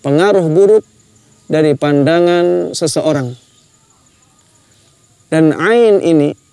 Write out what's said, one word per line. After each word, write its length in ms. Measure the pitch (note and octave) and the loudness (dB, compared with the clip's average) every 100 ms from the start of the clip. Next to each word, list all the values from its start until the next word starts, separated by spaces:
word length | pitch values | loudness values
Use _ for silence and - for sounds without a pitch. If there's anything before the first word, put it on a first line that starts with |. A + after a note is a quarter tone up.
| C#3+ | -2
pengaruh 400 | D3 G3 G3 E3 | 0 2 0 0
buruk 360 | D#3 G3 G#3+ - _ _ _ _ _ _ | 2 2 2 -2 _ _ _ _ _ _
dari 240 | D#3 D3+ | -2 0
pandangan 1000 | C#3+ D3 C#3+ C#3+ E3+ F3 F3 F3 F3 F3 F3 | 0 -2 0 0 0 0 0 0 -2 -6 -6
seseorang. 560 | D#3+ - D#3 D3 B2 B2+ _ _ _ _ _ _ _ _ _ _ _ _ _ _ _ _ _ _ _ | -4 -4 -2 -4 -6 -12 _ _ _ _ _ _ _ _ _ _ _ _ _ _ _ _ _ _ _
Dan 160 | D#3+ D#3+ - | 0 0 0
ain 400 | E3+ A#3 A3+ G3+ | 0 2 2 2
ini 400 | - D#3+ D3 - _ | 2 0 0 -6 _